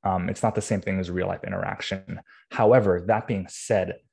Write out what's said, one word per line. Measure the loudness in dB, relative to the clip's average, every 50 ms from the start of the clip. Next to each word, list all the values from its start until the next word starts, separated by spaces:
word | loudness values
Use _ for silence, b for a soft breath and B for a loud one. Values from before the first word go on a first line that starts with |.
| 0
um, | 0 0 0 0 -2
it's | -4 0 0
not | 0 0
the | 0
same | -2 -2 -2 -2 -2
thing | -2 -2 -2
as | -2 -2
real | -2 -2 -2 -2
life | -4 -4 -6
interaction. | -6 -6 -4 -4 -4 -6 -6 -6 -6 -6 -8 -8 -10 -12 -12 -12 b b b b b
However, | -2 2 6 8 8 8 6 4 2 2 2
that | 0 0 0 0
being | -2 -4 -4 -4 -6
said | -12 -14 -2 0 0 2 2 0 -6 -12 _ _